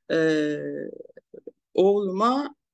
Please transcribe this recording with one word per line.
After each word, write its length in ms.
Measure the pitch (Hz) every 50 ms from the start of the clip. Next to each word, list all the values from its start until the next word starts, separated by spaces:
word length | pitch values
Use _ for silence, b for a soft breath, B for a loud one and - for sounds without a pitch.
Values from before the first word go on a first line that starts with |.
| b -
E, 460 | - 165 160 160 156 151 151 151 147 147 143 143 143 143 - - - - - - - - _ _ - - - - - _ _ _ -
oğluma 840 | - 185 196 202 208 208 190 185 190 220 240 254 277 294 285 - _ _ _